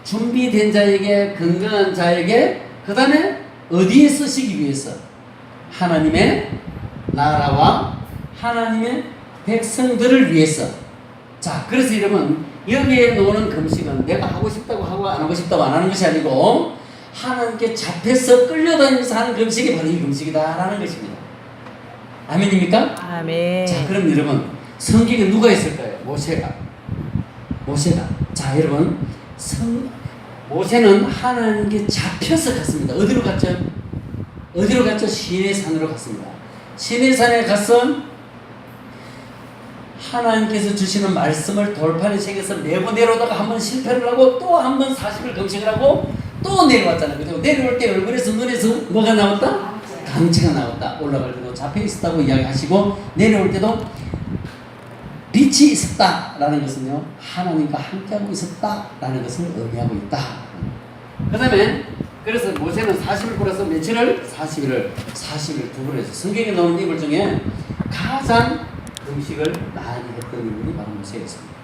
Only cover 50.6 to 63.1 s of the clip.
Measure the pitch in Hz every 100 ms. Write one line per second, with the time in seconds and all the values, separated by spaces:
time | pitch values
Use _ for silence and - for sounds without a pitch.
50.6 | 131 - - - 147 135 - - - -
51.6 | 139 202 202 - 170 165 135 131 127 -
52.6 | - 190 202 - - - 214 214 185 190
53.6 | 214 226 - - - - - - - -
54.6 | - - - - - - - 214 277 -
55.6 | 294 - - - 190 - - - 143 147
56.6 | 139 135 131 143 - - - - 180 160
57.6 | 147 147 - 190 190 208 202 180 175 -
58.6 | 214 208 - - 131 131 - - 170 -
59.6 | 113 117 117 104 101 - - - - -
60.6 | - - - - - - - 220 254 208
61.6 | 214 - - - - - - 233 196 -
62.6 | 151 208 220 185 -